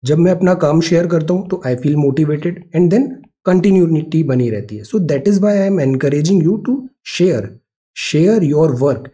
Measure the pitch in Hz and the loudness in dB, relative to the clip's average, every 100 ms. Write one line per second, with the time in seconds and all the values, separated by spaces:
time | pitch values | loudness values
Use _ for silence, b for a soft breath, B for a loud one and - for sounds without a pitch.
0 | 127 156 170 175 185 180 151 156 165 170 | 0 2 2 2 0 2 2 2 2 0
1 | 175 170 156 180 196 180 127 123 147 147 | 0 -2 0 -4 -4 -8 -4 -2 0 0
2 | 143 139 151 151 175 170 - 160 175 202 | 0 0 -2 -2 -6 -8 -6 0 2 2
3 | 277 - - _ - 185 190 190 170 156 | 0 -6 -20 _ 0 2 4 4 4 0
4 | 160 160 151 127 120 107 101 107 104 220 | 0 -2 0 0 0 -4 -8 -14 -6 -4
5 | 160 143 196 202 202 202 196 196 135 131 | -2 0 2 2 2 0 0 0 0 0
6 | 143 147 156 196 156 208 - 269 262 _ | 0 0 2 2 2 -2 -4 -6 -6 _
7 | - - 180 127 101 117 _ _ _ - | -16 -2 0 0 -6 -14 _ _ _ -14
8 | - 151 175 226 160 147 160 123 139 120 | -4 0 2 2 2 2 0 0 -2 -2
9 | - | -8